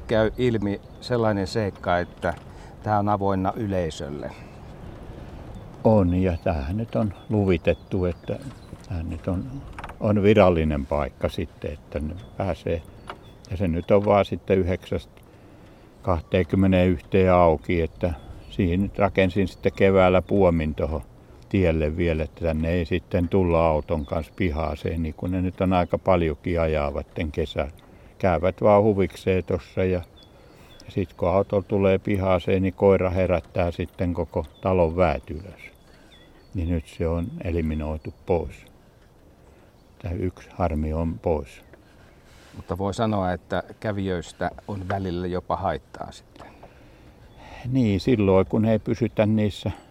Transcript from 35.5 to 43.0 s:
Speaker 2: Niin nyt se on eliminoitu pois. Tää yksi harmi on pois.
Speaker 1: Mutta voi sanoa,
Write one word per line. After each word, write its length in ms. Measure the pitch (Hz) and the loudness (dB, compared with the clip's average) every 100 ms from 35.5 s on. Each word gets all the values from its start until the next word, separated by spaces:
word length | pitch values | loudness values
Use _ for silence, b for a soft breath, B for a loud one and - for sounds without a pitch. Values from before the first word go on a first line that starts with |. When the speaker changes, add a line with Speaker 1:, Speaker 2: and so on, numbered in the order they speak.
| - - - b b b b b b b | -18 -20 -20 b b b b b b b
Speaker 2:
Niin 140 | - 82 | -4 -2
nyt 180 | 85 - | -2 -4
se 220 | - 85 | -4 -2
on 180 | 85 85 85 | -2 -4 -6
eliminoitu 720 | 92 82 78 78 78 78 - - - | -4 -2 -2 -4 -6 -8 -10 -8 -2
pois. 280 | 85 76 - - - _ _ - _ - - b b b b _ - | -2 -2 -12 -20 -20 _ _ -20 _ -20 -20 b b b b _ -12
Tää 100 | - | -8
yksi 360 | 92 92 - - | -4 -6 -6 -10
harmi 400 | - 87 76 78 | -2 -2 0 -2
on 260 | 80 82 - | -2 -2 -2
pois. 440 | 90 76 69 - - - b b b b b b b - | -2 -2 -4 -18 -20 -20 b b b b b b b -14
Speaker 1:
Mutta 220 | - 90 | -8 -6
voi 160 | 101 | -4
sanoa, 380 | 92 | -2